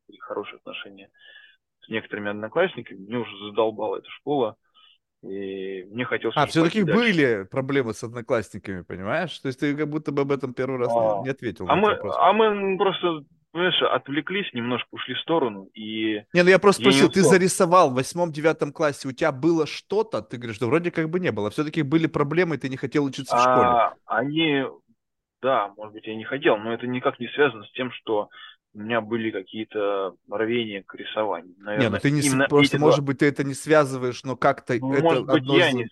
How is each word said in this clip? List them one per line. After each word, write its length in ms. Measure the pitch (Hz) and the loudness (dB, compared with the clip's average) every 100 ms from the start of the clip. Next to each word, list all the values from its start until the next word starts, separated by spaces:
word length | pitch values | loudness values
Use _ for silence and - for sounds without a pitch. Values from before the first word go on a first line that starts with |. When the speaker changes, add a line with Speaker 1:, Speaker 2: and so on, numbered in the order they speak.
| _ | _
Speaker 1:
были 100 | 101 | -20
хорошие 400 | - 104 101 - | -10 -10 -10 -14
отношения 520 | - - 101 98 98 _ - - - _ _ _ | -16 -14 -16 -20 -20 _ -20 -20 -20 _ _ _
с 60 | - | -8
некоторыми 400 | 110 - 107 104 | -8 -6 -6 -6
одноклассниками, 680 | 104 107 165 185 - 117 98 | -6 -4 -2 -2 -2 -14 -16
мне 200 | 98 120 | -8 -8
уже 180 | 104 98 104 | -8 -10 -4
задолбала 480 | 104 110 107 107 95 | 0 0 0 -4 -6
эта 120 | - | -8
школа, 460 | - - 143 110 107 _ _ _ _ _ _ | -12 -4 0 -2 -4 _ _ _ _ _ _
и 640 | - 98 98 95 95 95 | -12 -10 -8 -8 -8 -10
мне 200 | 92 107 123 | -10 -8 -6
хотелось 300 | 113 113 151 | -4 -2 0
Speaker 2:
А, 80 | |
Speaker 1:
уже 80 | 139 | 0
Speaker 2:
всё-таки 300 | 160 165 214 | 2 0 0
Speaker 1:
пойти 20 | |
дальше. 300 | 175 180 240 | 0 2 2
Speaker 2:
были 300 | 175 139 107 98 | 2 2 0 -4
проблемы 440 | 127 135 139 117 | -6 -2 -2 -2
с 100 | 107 | -6
одноклассниками, 800 | 117 117 117 120 104 101 - 95 | -10 -10 -2 -2 -2 -10 -10 -10
понимаешь? 560 | 85 90 98 151 180 - | -10 -10 -6 -4 -4 -6
То 80 | 139 | -8
есть 100 | 127 | -4
ты 140 | 147 | -2
как 140 | 143 151 | -2 -4
будто 240 | 156 151 | -4 -4
бы 80 | 143 | -2
об 100 | 139 | 0
этом 200 | 139 135 | -2 -4
первый 260 | 120 127 131 | -4 -4 -2
раз 180 | 117 117 | 0 2
не, 120 | 110 | 2
Speaker 1:
А, 60 | |
Speaker 2:
не 160 | 101 127 | 0 -4
ответил 360 | 139 120 87 92 | -6 -8 -4 0
Speaker 1:
а 80 | |
Speaker 2:
на 20 | 170 | 2
этот 100 | 208 | 2
Speaker 1:
мы, 20 | |
Speaker 2:
вопрос. 300 | 190 - 65 | 0 -4 2
Speaker 1:
а 140 | 175 | 4
мы 440 | 214 220 208 196 185 | 4 2 2 -2 0
просто, 460 | 196 165 180 160 143 _ _ | 0 0 -2 -4 -8 _ _
понимаешь, 280 | 160 180 - | -2 0 2
отвлеклись, 720 | 123 127 131 143 151 190 190 | 2 0 -2 -6 -4 -4 -6
немножко 360 | 120 120 120 - | -6 -4 -4 -6
ушли 220 | 113 - | -12 -10
в 60 | 123 | -8
сторону, 480 | - 160 123 101 95 | -2 0 0 -4 -14
и 480 | - 107 110 110 107 - | -14 -8 -4 -2 -2 -2
Speaker 2:
Не, 80 | 170 | 4
ну 80 | 175 | 6
я 80 | 185 | 6
просто 220 | 202 185 | 6 6
Speaker 1:
я 120 | 254 | 6
не 80 | 269 | 6
Speaker 2:
спросил, 60 | 175 | 6
ты 140 | 190 | 6
Speaker 1:
успел. 0 | |
Speaker 2:
зарисовал 680 | 170 185 185 - 185 180 160 | 6 6 6 2 6 6 6
в 40 | |
восьмом-девятом 800 | 127 131 170 175 151 156 156 147 | 4 -2 -2 -4 0 0 0 -2
классе, 360 | - 156 139 139 | 0 -2 -2 -8
у 40 | |
тебя 200 | 123 160 | -2 -2
было 340 | 135 156 170 147 | 2 2 2 0
что-то? 560 | - - 196 214 123 | -6 -4 -2 -2 -4
Ты 140 | 104 123 | -6 -10
говоришь, 220 | 117 107 | -8 -4
да 80 | 117 | 0
вроде 240 | 156 175 | 0 0
как 180 | 165 160 | -4 -2
бы 120 | 180 | -2
не 100 | 175 | -2
было, 160 | 107 104 | -2 -2
а 20 | |
всё-таки 320 | - 147 - | -2 -4 -2
были 240 | 139 165 160 | 0 2 2
проблемы, 500 | 156 143 160 180 143 | 0 0 0 0 -2
и 20 | |
ты 100 | 135 | -6
не 80 | 131 | -6
хотел 280 | 135 151 | -2 0
учиться 320 | 143 131 131 120 | -2 -4 -2 2
в 40 | |
школе. 380 | 127 127 123 120 | 4 6 4 4
Speaker 1:
А, 160 | 107 - | 2 -2
они, 600 | - - 135 151 165 139 127 - _ _ _ _ _ _ | -6 -4 -2 0 0 0 -2 -8 _ _ _ _ _ _
да, 260 | 123 127 101 104 | 0 0 -2 -8
может 180 | 107 | -16
быть, 120 | 107 110 | -14 -10
я 100 | 110 | -10
не 80 | |
хотел, 340 | 107 139 160 110 | -6 0 2 2
но 140 | 110 | 0
это 120 | 117 123 | -6 -4
никак 340 | 127 135 - | -2 -2 -4
не 80 | 117 | -4
связано 360 | - 143 110 104 | 0 0 0 -10
с 60 | |
тем, 200 | - 127 | -8 -8
что 380 | - - 107 107 - - - _ 107 | -8 -2 -2 -2 -10 -20 -20 _ -12
у 40 | |
меня 200 | 107 117 | -4 -4
были 300 | 107 117 110 | -2 -4 -2
какие-то 840 | 104 95 110 107 107 101 98 95 - - | -6 -8 -10 -8 -4 -2 -2 -4 -8 -8
рвения 540 | 104 113 120 110 98 | -4 -2 -2 -4 -8
к 100 | - - | -12 -14
рисованию. 580 | - 110 107 87 90 87 101 | -8 -4 -4 -4 -10 -14 -6
Speaker 2:
Не, 140 | 107 113 | 0 0
ну 80 | 104 | 0
Speaker 1:
Наверное, 0 | |
Speaker 2:
ты 120 | 143 | 0
не 120 | 147 | 0
с-, 140 | 139 131 | 2 2
Speaker 1:
именно 100 | 135 | 4
Speaker 2:
просто, 280 | 143 143 139 | 4 4 4
Speaker 1:
эти 20 | |
два. 220 | 147 - | 4 4
Speaker 2:
может 40 | |
быть, 140 | 139 135 | 2 2
ты 80 | 147 | 2
это 180 | 135 | 2
не 100 | 139 | -4
связываешь, 720 | 131 147 151 139 131 123 123 | -4 2 4 4 0 -4 -6
но 120 | 135 123 | -8 0
как-то 380 | 143 135 - 123 | 2 2 -2 -2
Speaker 1:
Ну, 120 | 131 | 0
Speaker 2:
это 240 | 139 165 131 | 2 4 2
Speaker 1:
может 100 | 107 | 2
быть, 160 | 135 | 0
Speaker 2:
одно 60 | 131 | 2
Speaker 1:
я 220 | 147 165 | 4 4
Speaker 2:
из 0 | |
Speaker 1:
не 140 | 127 117 | 2 -4